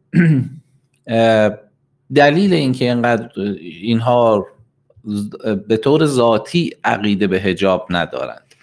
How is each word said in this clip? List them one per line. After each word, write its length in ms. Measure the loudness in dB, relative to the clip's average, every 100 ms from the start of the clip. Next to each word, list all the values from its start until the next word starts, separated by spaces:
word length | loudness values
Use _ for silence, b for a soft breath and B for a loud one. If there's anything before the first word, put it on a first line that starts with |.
| _
<clears throat> 960 | 2 4 2 -2 -10 -20 _ _ _ -4
اه، 440 | 2 4 4 2 -2 _ _ _ _ -2
دلیل 380 | 4 4 4 2
این 200 | 2 0
که 120 | 0
اینقدر 460 | -2 0 0 -2 -4 -8 -6 -8
اینها 840 | -12 -8 -2 0 2 2 4 2 -2 _ _ _ _ _
ز-، 320 | -10 -8 -8 -8 -6 -6 -2
به 80 | -2
طور 300 | 2 2 2
ذاتی 640 | 2 2 2 0 -4 -4 -4
عقیده 420 | -4 -2 -2 0 0
به 140 | -2
حجاب 460 | -2 -2 0 -2 -2
ندارند 640 | -4 -4 -6 -10 -12 _ _